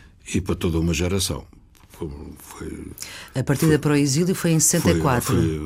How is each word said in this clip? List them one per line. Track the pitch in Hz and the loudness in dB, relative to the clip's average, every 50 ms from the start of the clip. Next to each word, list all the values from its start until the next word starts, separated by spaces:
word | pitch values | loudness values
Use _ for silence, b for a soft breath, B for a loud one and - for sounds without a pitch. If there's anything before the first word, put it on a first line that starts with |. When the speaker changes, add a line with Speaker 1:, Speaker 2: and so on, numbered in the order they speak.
| B B B B - - - | B B B B -10 -4 -4
Speaker 1:
e | 98 | -4
para | 90 - 87 | -2 -2 -2
toda | 90 - 92 80 82 | -2 0 0 0 2
uma | 82 85 82 | 0 0 0
geração. | 71 90 87 98 98 92 - 78 65 - - - - - _ - - - - | 0 0 0 0 -2 -2 -2 -4 -6 -10 -14 -20 -20 -20 _ -20 -20 -20 -20
Foi, | - - 85 78 71 71 73 76 - - | -14 -12 -12 -10 -10 -12 -14 -16 -16 -18
foi, | - - - - - - - - - - - B B B B B B B B | -20 -20 -16 -14 -12 -12 -12 -12 -14 -16 -14 B B B B B B B B
Speaker 2:
A | 135 123 | -4 -2
partida | - 139 135 165 160 151 | -2 0 2 4 4 4
Speaker 1:
foi, | 147 | 4
Speaker 2:
para | - 151 147 | 4 2 4
o | |
exílio | 143 143 143 131 151 180 175 190 | 4 4 2 2 2 2 0 0
foi | - - 170 165 | 0 2 2 2
em | 160 | 4
sessenta | 147 - - 170 165 - - | 4 2 2 2 2 2 2
e | 165 | 2
quatro. | 160 147 123 120 - - 104 | 2 2 2 0 0 2 2
Speaker 1:
foi, | 87 82 80 78 76 78 | 2 2 2 0 -4 -6